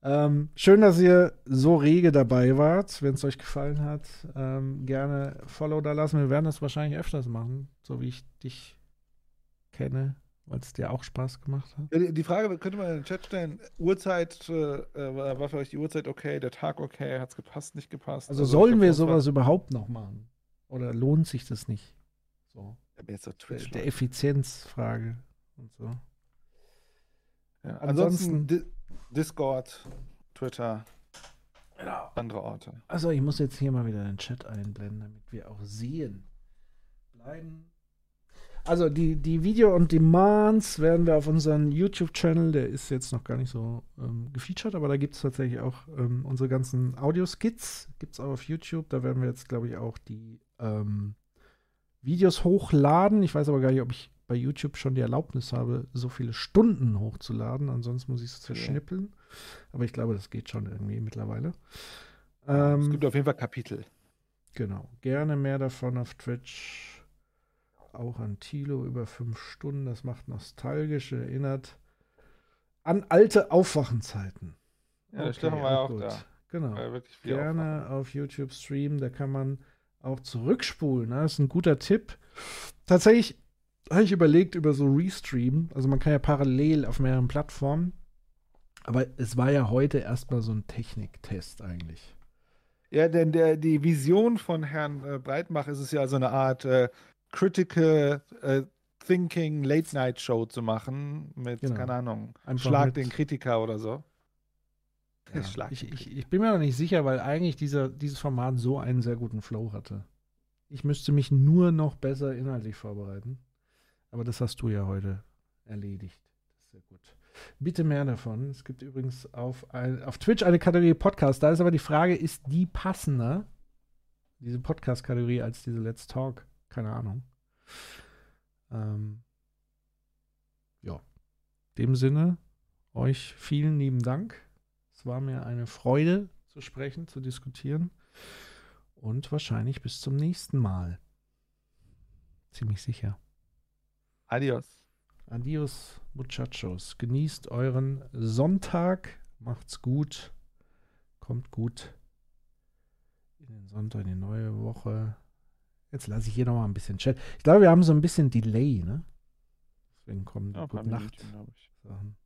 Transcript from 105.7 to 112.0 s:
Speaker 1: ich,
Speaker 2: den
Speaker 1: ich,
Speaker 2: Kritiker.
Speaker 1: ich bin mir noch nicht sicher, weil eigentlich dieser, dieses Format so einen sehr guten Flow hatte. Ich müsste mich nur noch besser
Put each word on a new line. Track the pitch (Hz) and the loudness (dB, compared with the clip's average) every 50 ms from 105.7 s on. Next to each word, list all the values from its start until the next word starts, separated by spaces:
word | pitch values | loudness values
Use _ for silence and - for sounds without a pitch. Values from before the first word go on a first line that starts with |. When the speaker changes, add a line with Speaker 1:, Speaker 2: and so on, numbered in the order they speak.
| 131 | -10
Speaker 1:
ich, | 127 | -12
Speaker 2:
den | 123 117 - | -12 -12 -12
Speaker 1:
ich, | 131 | -14
Speaker 2:
Kritiker. | - - - 139 | -14 -12 -12 -12
Speaker 1:
ich | 131 - | -6 -2
bin | - 190 214 | 0 2 4
mir | 226 214 | 4 4
noch | 180 | 4
nicht | 151 147 127 | 2 2 0
sicher, | 123 160 170 190 170 147 | 0 0 2 2 2 2
weil | 135 131 127 | 2 0 0
eigentlich | - 131 147 160 180 175 135 | 0 -2 -2 0 0 -2 -2
dieser, | - 151 143 139 143 135 131 | -2 -6 -2 0 0 -2 -2
dieses | 131 143 143 147 139 131 | -4 -6 -8 -8 -8 -6
Format | - 147 131 123 123 131 131 123 | -6 -4 -2 -2 -2 -2 -2 0
so | 117 123 135 139 | 0 0 -2 -2
einen | - 123 127 127 117 | -2 -2 -2 0 0
sehr | 120 120 | -2 -2
guten | 113 120 110 113 110 | -4 -6 -8 -8 -10
Flow | 104 - 113 107 113 113 104 | -8 -8 -8 -8 -8 -8 -8
hatte. | 101 - - 101 101 98 _ _ _ _ _ _ _ _ _ _ _ _ _ | -12 -12 -12 -12 -14 -14 _ _ _ _ _ _ _ _ _ _ _ _ _
Ich | 147 135 - | -16 -8 -4
müsste | 143 143 - - - 147 | -4 -4 -4 0 2 2
mich | 143 131 - | 2 2 4
nur | 143 135 135 147 160 180 180 175 165 | 4 6 6 8 8 6 6 6 4
noch | 156 156 147 - | 2 0 -2 -4
besser | - | -4